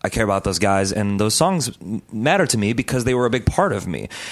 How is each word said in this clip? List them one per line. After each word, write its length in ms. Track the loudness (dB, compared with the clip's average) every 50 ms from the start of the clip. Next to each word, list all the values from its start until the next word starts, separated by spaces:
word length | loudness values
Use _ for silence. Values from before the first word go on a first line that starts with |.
| -8
I 60 | -4
care 140 | -2 0 0
about 200 | 2 0 0 0
those 160 | -2 -2 0
guys, 320 | 2 2 4 2 2 0
and 280 | 0 -2 -2 0 0 0
those 140 | 0 0 2
songs 340 | 2 2 2 2 0 -2 -4 -8 -10
m-, 200 | -10 -8 -8 -8 -8 -8
matter 340 | -8 -2 0 2 2 2 2 2
to 100 | 2 0
me 160 | 2 2 0
because 300 | 0 -2 -2 -2 -2 0
they 100 | 0 2
were 120 | 2 2
a 40 | 2
big 160 | 0 2 0
part 260 | 0 2 2 2 2 0
of 140 | -2 -4 -4
me, 220 | -6 -6 -6 -10 -12 -12 -12 -12